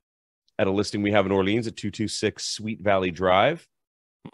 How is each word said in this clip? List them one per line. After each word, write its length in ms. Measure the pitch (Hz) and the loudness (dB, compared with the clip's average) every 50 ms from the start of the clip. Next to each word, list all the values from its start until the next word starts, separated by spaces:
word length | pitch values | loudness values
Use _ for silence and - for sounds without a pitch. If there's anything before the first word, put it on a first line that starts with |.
| _ _ _ _ _ _ _ _ _ _ _ - | _ _ _ _ _ _ _ _ _ _ _ -2
at 80 | 107 | 0
a 60 | 98 95 | 0 2
listing 280 | 101 104 - - 104 | 0 -2 -2 -2 -2
we 120 | 101 101 101 | 0 2 2
have 140 | 107 98 | 2 2
in 60 | 95 98 | 4 2
Orleans 360 | 98 95 95 104 117 117 110 | 2 2 2 0 -2 -2 -4
at 80 | - | -8
two 160 | - - 104 - | -8 -8 -8 -6
two 160 | - 110 101 | -6 -6 -6
six 360 | - - - 107 - - - | -4 -2 -2 -2 -4 -4 -8
Sweet 340 | - - - 104 110 113 - | -8 -8 -8 -8 -8 -8 -4
Valley 320 | 87 104 101 95 95 92 87 | 0 0 2 2 2 0 -2
Drive. 520 | 78 92 92 90 95 107 135 160 165 - _ _ _ _ _ _ _ _ _ _ _ - - | 0 2 4 4 6 4 4 2 -2 -8 _ _ _ _ _ _ _ _ _ _ _ -20 -20